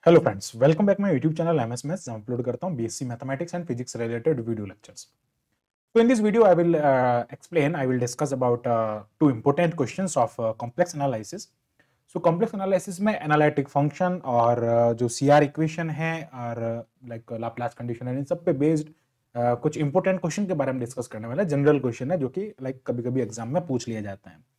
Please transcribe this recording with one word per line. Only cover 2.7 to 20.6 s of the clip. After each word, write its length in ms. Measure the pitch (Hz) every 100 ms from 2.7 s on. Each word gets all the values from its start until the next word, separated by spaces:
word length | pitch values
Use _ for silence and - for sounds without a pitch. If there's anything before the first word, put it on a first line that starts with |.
| 147
बीएससी 280 | 113 - 127
Mathematics 460 | 117 131 135 170 175
and 120 | 170
Physics 280 | 120 123 113
related 400 | 117 117 117 147 113
video 180 | 113 101
lectures। 340 | 92 - - - _ _ _ _ _ _ _ _
So 60 | 226
in 100 | 233
this 120 | 247
video 220 | 214 208 214
I 60 |
will, 200 | 170 170
uh, 480 | 165 147 131 127 120 117
explain, 460 | - - 170 143 165
I 100 | 131
will 140 | 127
discuss 320 | 123 - 147
about, 340 | 131 123 120 123
uh, 360 | 117 110 107 104 _
two 80 | 151
important 480 | 120 127 139 175 170
questions 400 | 123 - 190 147
of, 180 | 117 -
uh, 120 | 113 110
complex 340 | 117 - 175 156
analysis। 480 | 139 117 107 180 - _ _ _ _ _ _
So 100 | 180 175
complex 300 | 170 220 202
analysis 420 | 190 190 180 175
में 120 | 208
एनालिटिक 560 | 214 151 151 151 147 139
फंक्शन 520 | 143 147 147 185 180 139
और, 300 | 120 120 120 117
uh, 260 | 117 117 113
जो 100 | 120 -
सीआर 240 | 139 147
इक्वेशन 460 | 147 143 156 160 165 147
है 100 | 160 165 -
और, 300 | 127 120 117 117
uh, 360 | 117 117 _ 127
like, 260 | 117 - 113 117
Laplace 340 | 117 120 -
condition 280 | 120 117 127
है, 100 | 127
इन 60 |
सब 200 | 139 170
पे 80 | 170 143 147
बेस्ड, 200 | 160 151
uh, 720 | - _ _ _ 120 120 120
कुछ 160 | 156 151
इंपॉर्टेंट 420 | 147 151 185 185
क्वेश्चन 260 | 175 156 202
के 80 |
बारे 180 | 175